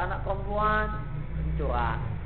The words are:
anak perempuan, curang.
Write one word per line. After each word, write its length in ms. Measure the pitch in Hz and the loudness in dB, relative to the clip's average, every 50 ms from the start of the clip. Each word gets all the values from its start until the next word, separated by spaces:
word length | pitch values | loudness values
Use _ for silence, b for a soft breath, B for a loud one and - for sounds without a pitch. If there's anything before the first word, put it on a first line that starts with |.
| 180 180 | 0 0
anak 80 | 190 185 - 202 | -2 -2 -2 -2
perempuan, 580 | 196 190 190 - 202 208 214 214 214 214 214 214 214 214 - - - - - - - 156 156 156 156 | -2 -2 -2 0 0 2 4 4 4 4 2 0 -2 -2 -4 -4 -4 -4 -4 -4 -2 -2 0 0 0
curang. 460 | - 143 135 123 120 117 113 113 113 117 113 110 - - | 0 0 2 2 2 2 2 0 0 0 -2 -2 -2 -4